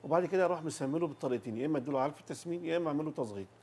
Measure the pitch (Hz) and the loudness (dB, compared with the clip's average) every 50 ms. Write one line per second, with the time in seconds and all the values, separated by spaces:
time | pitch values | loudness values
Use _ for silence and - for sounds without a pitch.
0 | - 143 156 175 180 160 190 185 185 170 180 160 156 156 120 - 143 135 143 165 | -2 2 2 2 4 4 4 4 4 4 4 2 -2 -4 -4 -2 -2 0 0 0
1 | 175 156 135 - - 135 123 120 113 120 110 113 131 151 156 143 123 143 139 135 | 0 0 -2 -2 0 0 0 0 0 -4 -4 -2 0 0 0 0 0 0 0 2
2 | 131 147 143 - - - 143 - - 170 170 175 175 165 165 175 175 156 143 147 | 2 0 0 -4 -10 -12 -12 -8 -6 -6 -4 -4 -2 0 0 0 2 2 0 0
3 | 156 156 - - 131 110 104 98 95 - - - | 0 -2 -2 -2 -4 -4 -4 -6 -8 -10 -12 -20